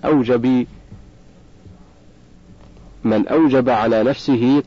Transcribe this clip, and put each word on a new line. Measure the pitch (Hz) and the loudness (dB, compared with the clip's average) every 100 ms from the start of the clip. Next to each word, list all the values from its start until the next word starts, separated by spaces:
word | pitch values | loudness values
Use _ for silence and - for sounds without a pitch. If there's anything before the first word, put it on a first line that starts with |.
أوجب، | 131 151 120 123 123 127 120 - - - - - - - - - - - - - - - - - - - - - - - | -2 0 0 0 0 0 -2 -10 -20 -20 -20 -20 -20 -20 -20 -20 -20 -20 -20 -20 -20 -20 -20 -20 -20 -20 -20 -20 -20 -8
من | 113 107 - | -2 -2 0
أوجب | 147 160 131 127 | 2 2 2 0
على | 117 113 113 | 0 0 0
نفسه | 113 139 - 127 120 143 | 0 -2 -2 0 2 0